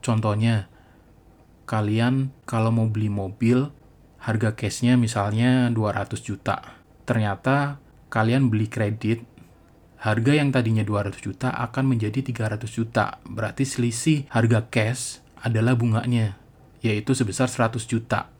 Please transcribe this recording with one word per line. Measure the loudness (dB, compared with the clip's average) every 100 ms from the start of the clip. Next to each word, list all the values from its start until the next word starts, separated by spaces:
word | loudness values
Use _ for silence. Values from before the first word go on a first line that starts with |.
Contohnya, | 0 0 2 2 2 2 -2 -14 -20 -20 -20 -20 -20 -20 _ _ -6
kalian | -2 0 2 2 2 -2 -6 -6
kalau | 0 2
mau | 2 2
beli | 0 -2
mobil, | -2 -6 -2 2 2 0 -6 -20 -20 -20 -14
harga | -4 0 0 -2
cashnya | -6 0 2 4
misalnya | 2 0 0 2 2 4 2
dua | 0 0
ratus | -2 -4 -8
juta. | -8 -6 -4 -4 -6 -20 _ -20
Ternyata | -2 0 0 -2 0 0 0 -6 -16 -20 -6
kalian | 0 2 4 4
beli | 2 0
kredit, | 0 -2 0 -2 -2 -4 -20 -20 -20 -20 -20 -20 -6
harga | -2 2 4
yang | 4 4
tadinya | 2 2 2
dua | 2 0
ratus | -2 -6
juta | -10 -4 -4
akan | -4 -6 -2 0
menjadi | 2 0 -2
tiga | -4 -4 -4
ratus | -4 -8
juta. | -6 -2 0 -2 -4 -12
Berarti | -8 -8 -4 -4
selisih | 0 -2 0 2 2 2
harga | 0 4 2 2
cash | -2 0 -2 -8 -12 -20 -10
adalah | -2 0 2 2
bunganya, | 2 0 0 0 0 -4 -20 -20 -20 -6
yaitu | -2 -2 0
sebesar | 0 0 0 -2
seratus | 0 0 0
juta. | -4 -4 -2 -4 -4 -16